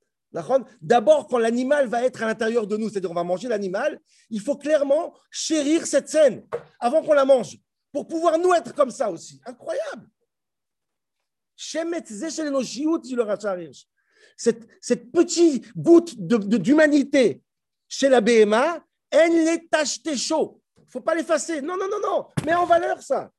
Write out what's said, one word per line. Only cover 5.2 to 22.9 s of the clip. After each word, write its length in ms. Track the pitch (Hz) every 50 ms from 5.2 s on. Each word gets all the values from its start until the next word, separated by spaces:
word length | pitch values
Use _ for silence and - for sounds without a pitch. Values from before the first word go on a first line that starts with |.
| _ _
chérir 560 | - - - - 320 311 277 277 311 339 -
cette 240 | - - 277 - -
scène 340 | - 311 311 262 185 117 - - - - - _ _ -
avant 240 | - 240 277 320
qu'on 120 | - - 302
la 100 | 285 269
mange, 320 | 269 277 254 202 143 - - _ _ _ _ _ _
pour 140 | - 285 -
pouvoir 320 | - 330 320 330 349 311 320
nous 140 | 349 370
être 220 | 359 330 - 233 -
comme 160 | - 294 262
ça 200 | - - 262 214
aussi. 300 | 170 160 - - 143 135 -
Incroyable. 600 | 240 254 _ - - 330 - 659 587 508 220 - _ _ _ _ _ _ _ _ _ _ _ _ _ _ _ _ _ _ _ _ _ _ _ _ _ _ _ _ _ _
Shemet 480 | - - - - 311 330 330 349 330 -
ze 220 | - 220 202 285 330
shel 200 | 269 311 320 294
enoshiyut, 520 | 277 269 240 233 - 214 294 311 330 302
dit 140 | - 240 262
le 80 | 240
Rachar 360 | 226 208 202 - 214 208 190 180
Hirsch. 280 | 170 147 123 - - _ _ _ _ _ _ _ _ _ _
Cette, 300 | - - 233 220 226 - _ _ _
cette 280 | - - 240 240 - -
petite 640 | - 339 339 349 330 320 349 330 277 240 - - -
goutte 400 | 165 143 311 339 339 339 - - -
de, 180 | 180 165 233
de, 220 | 226 196 202 220 233
d'humanité 840 | 160 190 294 311 311 302 285 294 262 - - 277 247 185 135 - _ _ _ _ _ _ _ _ _ -
chez 200 | - - 262 277
la 120 | 262 240
B 100 | 208 208
M 220 | 240 220 214 202
A, 320 | 214 226 269 330 339 302 _ _ _ _ _ -
elle 360 | - 294 320 339 339 330 320
les 240 | 330 339 330 339 -
tache 340 | - 311 302 - - -
tes 140 | - 330 294
chauds. 440 | 226 - - 311 311 214 - - _ _ _ _ _ _ _
Faut 120 | - 254
pas 140 | - 320 330
l'effacer. 480 | 339 302 - 330 294 - - 330 294
Non, 140 | 262 311 359 370
non, 80 | 381 392
non, 120 | 415 415
non. 240 | 415 403 370 285 - - - - -
Mets 100 | 294 339
en 120 | 349 349
valeur 360 | 320 339 339 349 -